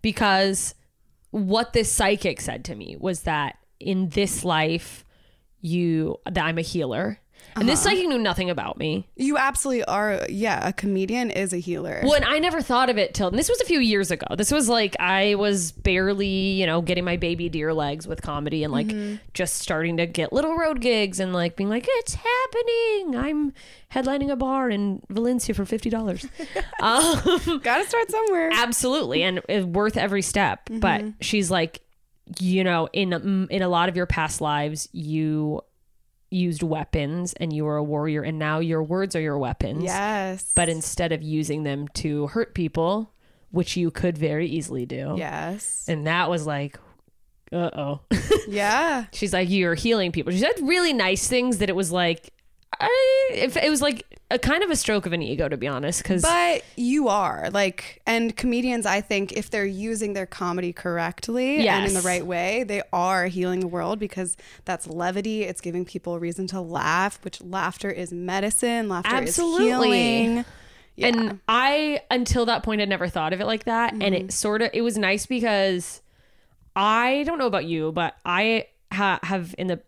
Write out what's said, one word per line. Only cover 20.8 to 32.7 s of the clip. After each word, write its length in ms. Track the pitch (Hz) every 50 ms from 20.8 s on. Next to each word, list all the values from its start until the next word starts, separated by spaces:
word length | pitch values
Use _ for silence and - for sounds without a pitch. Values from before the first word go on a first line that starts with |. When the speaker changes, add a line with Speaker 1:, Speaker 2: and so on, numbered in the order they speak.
Speaker 1:
gigs 380 | 233 247 233 220 208 196 180 190
and, 140 | 190 185 180
like, 220 | 180 170 170 165
being 140 | - 196 202
like, 160 | 214 233 -
"It's 280 | - 539 466 440 - -
happening. 1000 | - - 466 494 508 523 508 - 466 480 466 466 466 466 453 427 403 381 330 254
I'm 380 | 240 262 294 311 302 302 277 - - - - - - - _ -
headlining 380 | 262 254 262 277 285 277 277
a 40 | 285
bar 340 | 240 269 262 262 269 262 247
in 320 | 208 202 202 202 190 - - -
Valencia 440 | 196 214 233 240 254 240 - - 214
for 120 | - 202
fifty 240 | - 240 233 - 226
dollars." 360 | 226 226 220 202 180 - - 262 - - 330 - -
Speaker 2:
<laughs> 280 | 392 415 - - -
Speaker 1:
Um, 800 | 185 220 233 269 320 339 320 - - 349 359 349 - 330 339 269 -
Speaker 2:
Gotta 220 | 233 240 311 392
start 220 | - - 466 453 440
somewhere. 380 | - 440 440 427 381 339 330 330 320
Speaker 1:
absolutely. 720 | 226 247 240 240 - - 254 262 311 240 117 131 160 170
And 180 | 185 185 185 -
it's 180 | - 208 208 185
worth 320 | 175 170 196 208 220 220
every 240 | 226 - 196 196 196 180
step. 380 | - - 208 196 135 95 - - -
But 320 | 226 226 208 190 160 208
Speaker 2:
Mm-hmm. 80 | 208 214 214 -
Speaker 1:
she's 300 | - - 220 208 196 165
like, 300 | 190 175 165 160 - - _ _ _ _ _ _ _ _ _ - 185 -
"You 240 | 185 180 185 190 185
know, 260 | 180